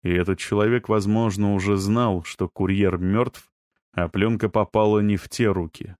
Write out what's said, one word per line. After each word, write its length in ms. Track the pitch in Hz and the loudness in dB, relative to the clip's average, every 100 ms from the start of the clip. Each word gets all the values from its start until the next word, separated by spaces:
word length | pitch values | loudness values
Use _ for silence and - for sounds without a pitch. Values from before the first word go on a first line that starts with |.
И 80 | 92 | 0
этот 280 | 87 90 92 | 0 0 -2
человек, 500 | - 104 107 120 - | -2 0 2 0 0
возможно, 640 | 110 98 107 113 95 101 | -2 2 0 0 0 0
уже 220 | 98 95 98 | 0 0 0
знал, 480 | 98 113 120 92 | 0 0 0 -2
что 240 | 82 - 92 | -6 -8 -8
курьер 500 | - 95 98 98 90 | -2 -2 2 2 2
мёртв, 500 | 92 107 123 - _ _ _ _ _ | 0 0 -2 -6 _ _ _ _ _
а 160 | - 85 | -6 -4
плёнка 400 | 95 107 113 110 | 0 0 0 0
попала 520 | 110 101 110 107 107 | 0 0 2 4 4
не 160 | 104 101 | 2 -2
в 120 | - | -4
те 200 | - 113 | -2 0
руки. 460 | 95 82 - - 90 | 0 -4 -10 -18 -18